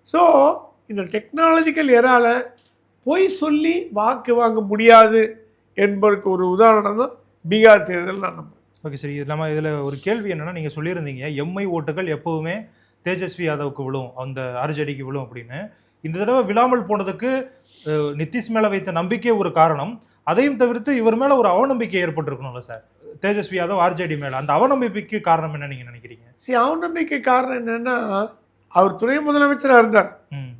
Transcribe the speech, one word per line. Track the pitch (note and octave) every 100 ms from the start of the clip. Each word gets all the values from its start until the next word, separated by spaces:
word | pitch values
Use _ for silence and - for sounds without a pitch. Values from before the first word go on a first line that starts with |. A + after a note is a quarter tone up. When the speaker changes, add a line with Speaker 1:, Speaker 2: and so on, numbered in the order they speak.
Speaker 1:
So, | _ D#4+ E4+ D4 C#4+ - - _ _
இந்த | G3+
டெக்னாலஜிக்கல் | F3+ G#3+ - D4 E4 E4 D#4+ D#4 C#4+ A#3+
எரால | B3+ B3 A#3 B3 B3 _ _ _ _ _
பொய் | B3 F4 F#4+
சொல்லி | - D4+ D4+ D#4+ F4 -
வாக்கு | G#3 A3 C4 -
வாங்க | A#3 A#3 A3
முடியாது | G3+ G#3 A3+ A3+ A3 A3 A3 - _ _ _
என்பதற்கு | - G3+ G3 G#3 G3+ G3
ஒரு | F#3 F3+
உதாரணம் | F#3 A3+ A3 G3+ G#3+
தான் | C4+ - _ _ D#3+
பீகார் | G#3+ A3 G#3
தேர்தல் | F3 F3+ F3+ G3
நான் | F#3 E3
நம்புறேன். | D#3 _ _ _
Speaker 2:
ஓகே | D#3
சரி, | C3+ D3
இது | C#3+
இல்லாம | C#3 D3+ D#3
இதுல | D3+ D#3 D3
ஒரு | C#3 C#3
கேள்வி | F#3+ A3+ G3+
என்னன்னா, | E3 D#3+
நீங்க | F3 D3+
சொல்லியிருந்தீங்க, | D3+ D#3+ F3+ C#3+ B2+ D3
"எம் | C#3+ D#3
ஐ | F#3 G3+
ஓட்டுகள் | E3 D3+ D#3 F3+ D3+
எப்பவுமே | E3+ D#3+ D#3+ G3+ A3 _ _ _
தேஜஸ்வி | F3 F3+ F3+ F3+ E3
யாதவுக்கு | D3 C#3+ C#3+
விழும், | C3 C3+ B2+
அந்த | B2+ C3 C3+ B2+ B2
ஆர் | C#3+
ஜே | C#3+
டிக்கு | C#3+ C#3
விழும்" | C3 C#3
அப்படின்னு. | B2 A#2+ A#2 C#3 G#3 _ _ _
இந்த | D#3+ E3+
தடவை | G#3+ B3+
விழாமல் | G3 G#3+ B3+ B3
போனதுக்கு, | F3+ G#3 F#3+ F#3+ A#3+ C4 C4 _ _ - D3+
அ, |
நிதிஷ் | D3+ D3 D3 D#3+ A#3+ A3
மேல | A3 G#3+
வைத்த | G3 F#3+
நம்பிக்கை | E3 F3+ A3 A#3
ஒரு | G#3+ F3+
காரணம். | D#3+ D#3+ D3 E3 A#3 _ _
அதையும் | - F3+ C#4+ A#3+
தவிர்த்து | B3 A#3+ A#3+
இவர் | C4 A3
மேல | A3 C#4 C4+
ஒரு | G#3
அவநம்பிக்கை | F3 C4+ B3+ A3 F3+
ஏற்பட்டிருக்கணும்ல | F3 D3+ C#3+ B2+ C3+ B2
சார், | A#2+ A2+ _ _ - -
தேஜஸ்வி | F#3+ G#3 F3+ F3+
யாதவ் | F3 G3
ஆர் | F3
ஜே | F3 F3
டி | D3+
மேல. | C#3+
அந்த | C3 D3+
அவநம்பிக்கைக்கு | D3 C4 C4+ A#3+ G3 G#3 G#3+
காரணம் | F3+ D#3+ D#3
என்ன | D3+ C#3+
நீங்க | C3 B2
நினைக்கிறீங்க? | A#2+ A#2+ A2+ _
Speaker 1:
சரி, | _ - B3
அவநம்பிக்கை | B3+ E4 E4+ E4 D#4+ C#4+
காரணம் | B3 B3+ B3+ B3+ A3+
என்னன்னா, | A#3 A#3+ A#3+ A3 G3 A3 - _ _ _
அவர் | F3 F#3+
துணை | F#3+ A#3 C#4+
முதலமைச்சரா | D4 D4 C#4+ C#4+ C#4 B3
இருந்தார். | A3 G#3+ F3 - _
Speaker 2:
ம். | C#3 B2+